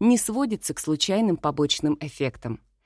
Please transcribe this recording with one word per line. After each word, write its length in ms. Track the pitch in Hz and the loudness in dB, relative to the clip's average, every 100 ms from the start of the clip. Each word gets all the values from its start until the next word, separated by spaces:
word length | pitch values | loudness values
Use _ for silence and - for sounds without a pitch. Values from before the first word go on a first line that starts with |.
не 160 | 226 240 | 4 4
сводится 560 | - 220 277 214 - | 2 -2 -2 -2 -4
к 80 | - | -4
случайным 560 | - 151 - 196 220 165 | -2 0 0 2 2 0
побочным 600 | 151 147 147 - 151 147 | -2 0 0 0 0 -2
эффектам. 600 | 151 - 135 - 117 113 _ _ | -4 -4 -4 -4 -8 -10 _ _